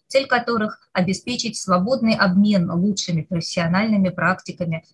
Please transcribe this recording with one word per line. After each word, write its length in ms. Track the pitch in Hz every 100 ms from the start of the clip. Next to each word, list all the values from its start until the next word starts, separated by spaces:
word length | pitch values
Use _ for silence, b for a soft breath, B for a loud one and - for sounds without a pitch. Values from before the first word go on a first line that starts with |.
| _
цель 200 | 269 269
которых – 600 | 240 233 233 214 - _
обеспечить 640 | 196 180 190 - 247 226 -
свободный 580 | - 180 196 262 226 220
обмен 560 | 196 180 208 202 170
лучшими 500 | 175 202 202 - 170
профессиональными 880 | - 170 - - 165 180 220 208 185
практиками 760 | 180 170 185 - - 170 165 -